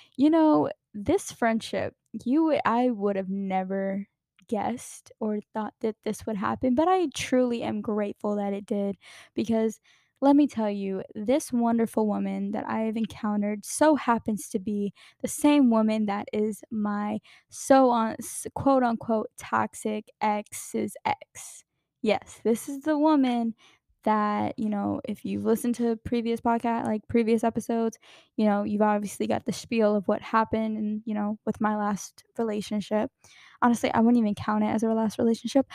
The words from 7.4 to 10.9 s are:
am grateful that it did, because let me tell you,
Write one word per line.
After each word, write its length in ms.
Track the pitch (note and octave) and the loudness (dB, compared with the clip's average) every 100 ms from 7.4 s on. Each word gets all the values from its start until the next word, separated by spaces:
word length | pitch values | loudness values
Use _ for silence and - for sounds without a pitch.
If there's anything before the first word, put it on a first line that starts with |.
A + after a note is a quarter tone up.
| B3 A#3 | 2 -2
am 180 | A3 G#3+ | -4 -6
grateful 560 | G#3 G#3+ G#3 - G#3 G#3 | -4 -2 -4 -4 -4 -2
that 160 | G3+ | -4
it 120 | G3+ G3+ | -6 -4
did, 300 | G3+ G3+ G3 - - - - | -2 -2 -6 -12 -20 -10 -4
because 460 | A3+ A3+ A3 - _ _ _ - | 0 2 0 -2 _ _ _ 0
let 160 | C4+ C#4+ | 6 6
me 100 | C#4+ | 4
tell 220 | A3 G#3+ | 2 -2
you, 340 | G3+ G3 | -2 -4